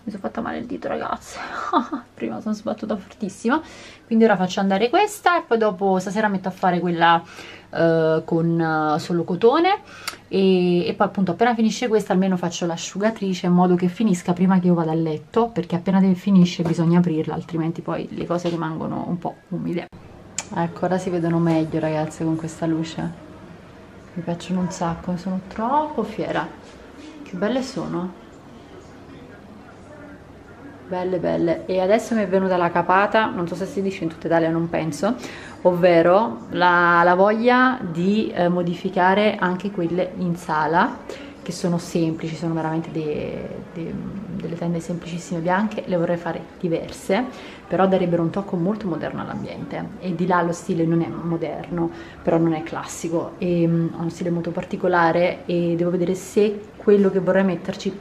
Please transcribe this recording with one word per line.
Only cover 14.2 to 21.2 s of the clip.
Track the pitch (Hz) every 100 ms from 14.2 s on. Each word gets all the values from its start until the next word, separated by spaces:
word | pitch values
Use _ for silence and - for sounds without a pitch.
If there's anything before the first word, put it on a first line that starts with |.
| -
prima | 180 185 185
che | 180
io | 170
vada | 160
a | 160
letto, | 160 151 - 226 233
perché | 233 160 175
appena | 185 190
de-, | 190
finisce | 180 - 196 175 -
bisogna | 165 165 165 175
aprirla, | 175 156 156
altrimenti | 160 170 165 160 165
poi | 170 165 -
le | - 165
cose | 170 175
rimangono | 170 160 156 151 151 -
un | 175
po' | 170 - -
umide. | 175 156 170 - - - - - - -
Ecco, | 302 170 - 175
ora | 180
si | 180
vedono | 175